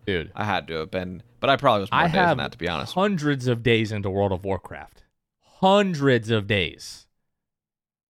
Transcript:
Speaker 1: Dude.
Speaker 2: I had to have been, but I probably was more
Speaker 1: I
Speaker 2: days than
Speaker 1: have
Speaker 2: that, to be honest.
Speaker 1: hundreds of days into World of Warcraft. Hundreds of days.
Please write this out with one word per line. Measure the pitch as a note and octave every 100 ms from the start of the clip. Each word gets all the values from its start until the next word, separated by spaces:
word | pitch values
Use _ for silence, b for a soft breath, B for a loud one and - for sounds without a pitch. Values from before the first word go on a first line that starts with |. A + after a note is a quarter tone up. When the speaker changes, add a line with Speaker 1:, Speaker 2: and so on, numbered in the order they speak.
Speaker 1:
Dude. | - F2+ D#2
Speaker 2:
I | -
had | G#2 F#2 D#2+
to |
have | E2 D#2+
been, | F#2 F#2 F2+ - -
but | B2
I | C3+
probably | C#3 A2
was | G2
more | B2+
Speaker 1:
I | E3+
Speaker 2:
days |
than | E3 F3+
Speaker 1:
have | C#3+
Speaker 2:
that, | -
to | -
be | E2
honest. | E2 F2
Speaker 1:
hundreds | - G3+ G3 D3 C#3 B2+
of | A#2
days | A2+ A#2 A2
into | G#2+ G2
World | F#2+ G2+
of | F#2
Warcraft. | G2 F#2+ - D2+ C#2+ _ _ _ _ _ _ -
Hundreds | F#3+ G3+ G3 E3 C#3 B2 G#2+
of | A2+ G2+
days. | G#2 E2+ D2+ - - _ _ _ _ _ _ _ _ _ _